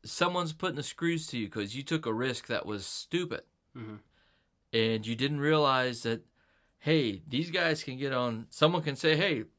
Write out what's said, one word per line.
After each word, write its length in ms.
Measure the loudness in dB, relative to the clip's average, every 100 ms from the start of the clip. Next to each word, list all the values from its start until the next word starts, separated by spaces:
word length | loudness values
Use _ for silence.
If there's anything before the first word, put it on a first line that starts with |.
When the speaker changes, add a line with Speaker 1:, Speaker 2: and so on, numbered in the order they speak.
Speaker 1:
Someone's 480 | -6 0 2 2 -2
putting 240 | -2 -4 -4
the 60 |
screws 440 | -6 -2 -2 0 -2
to 100 | -4
you 100 | -4
'cause 260 | -4 -6 -6
you 60 |
took 240 | -4 -2 -2
a 60 |
risk 340 | -2 -2 -4 -4
that 180 | -4 -4
was 200 | -6 -2
stupid. 560 | -4 -2 -4 -4 -6 -10 _ _ -14
Speaker 2:
Mm-hmm. 200 | -12 -14 _ _ _ _ _ _ _
Speaker 1:
And 340 | 2 2 2 -2
you 80 |
didn't 240 | -2 0 0
realize 640 | 2 4 6 4 2 0
that, 200 | -2 -2 -6 _ _ _ _ _
hey, 420 | 2 2 2 -2 -4
these 240 | -4 -2
guys 320 | 0 0 0
can 120 | -4 -6
get 160 | -2
on, 340 | 0 0 -4 -8
someone 320 | 4 4 4
can 140 | -2 0
say, 200 | 4 4
"Hey, 280 | 4 0 -4